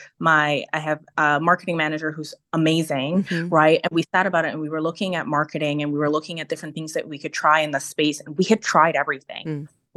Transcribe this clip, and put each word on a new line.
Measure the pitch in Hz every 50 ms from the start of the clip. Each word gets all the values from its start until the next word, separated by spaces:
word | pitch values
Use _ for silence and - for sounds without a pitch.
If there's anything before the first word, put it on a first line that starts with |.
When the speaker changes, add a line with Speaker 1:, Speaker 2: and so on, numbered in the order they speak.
| - - _ _
Speaker 1:
my, | 165 165 160 151 151 147 147 131 - -
I | - 156
have | 151 156 151 151 - _ _ -
a | 156 147 147 143
marketing | 160 175 175 175 - - 170
manager | 165 156 151 156 156 160 156
who's | 156 160 151 - - - _ _ -
amazing, | 165 160 156 160 165 165 - 147 135 131 147 175 190 190
Speaker 2:
Mm-hmm. | - 180 165 165 175
Speaker 1:
right? | 175 156 151 160 160 160 -
And | 175
we | 165 165 160 - -
sat | 185 190
about | 196 180 165 160
it | 151
and | 120 156
we | 156 151
were | 160 156
looking | 156 165 165 - 208 190 180
at | 165 - -
marketing | 151 143 151 151 - 151 151 147 147 147
and | 147 147
we | 143 147
were | 151 147
looking | 151 151 151 - 175 165
at | 156 -
different | - - - 156 151
things | 160 160 156 -
that | - - 160
we | 151 139
could | - 156 -
try | - - 156 151 160
in | 156 151
the | 147 135
space. | - - - - 156 151 147 -
And | - 156 147 143
we | 185
had | - 220 220
tried | - - - 170 156 170 156
everything. | 139 143 156 143 135 - - - - -
Speaker 2:
Mm. | 156 151 143 147 147 _ _ _ _ _